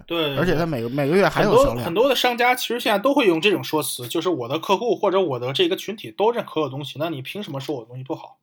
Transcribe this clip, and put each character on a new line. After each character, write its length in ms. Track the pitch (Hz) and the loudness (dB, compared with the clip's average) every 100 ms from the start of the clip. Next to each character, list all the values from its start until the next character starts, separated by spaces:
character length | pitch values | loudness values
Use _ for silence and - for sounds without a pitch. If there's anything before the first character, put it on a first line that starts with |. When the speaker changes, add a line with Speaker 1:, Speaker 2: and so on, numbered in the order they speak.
| - | -6
Speaker 1:
对， 200 | 170 147 | -4 -2
对， 100 | 139 | 0
对。 20 | |
Speaker 2:
而 80 | 175 | 2
且 100 | 151 | 2
他 80 | |
每 200 | 170 127 | 0 -2
个， 60 | 117 | -4
每 200 | 139 139 | -2 2
个 60 | 185 | 4
月 120 | 170 | 4
还 140 | - | 4
有 160 | 196 226 | 4 6
销 160 | 277 | 4
量。 40 | 240 | 2
Speaker 1:
很 0 | |
多， 80 | 175 | -2
很 80 | 175 | 2
多 140 | 277 | 2
的 60 | 240 | 4
商 220 | 247 233 | 2 2
家 160 | 240 | 2
其 140 | 247 - | 2 -2
实 120 | 240 | -2
现 120 | 233 | 0
在 80 | 202 | 2
都 160 | 262 285 | 2 4
会 100 | 214 | 4
用 160 | 160 | 4
这 100 | 202 | 2
种 120 | 160 | 2
说 180 | 127 156 | 0 -2
辞， 260 | 139 - 123 | -2 -6 -6
就 140 | 170 | -4
是 80 | 180 | -2
我 180 | 143 117 | -2 -2
的 120 | - | -4
客 180 | - 196 | 0 0
户 180 | 240 - | 2 0
或 140 | 202 | 2
者 100 | 190 | 2
我 200 | 170 123 | 0 -2
的 120 | 127 | -2
这 160 | 139 170 | 0 0
个 80 | 185 | 0
群 200 | - 220 | -6 -12
体 160 | 175 | -10
都 200 | - 214 | -2 0
认 140 | 233 - | 0 -4
可 160 | 160 | -4
我 60 | 143 | -4
的 20 | |
东 160 | 135 143 | -4 -10
西， 140 | 135 | -6
那 100 | 165 | -6
你 140 | 139 | -6
凭 180 | 127 196 | -10 -12
什 100 | 202 | -10
么 80 | 135 | -8
说 180 | 135 135 | -6 -8
我 40 | |
的 60 | 113 | -10
东 100 | 127 | -14
西 60 | |
不 100 | 131 | -10
好？ 240 | 156 - _ | -10 -12 _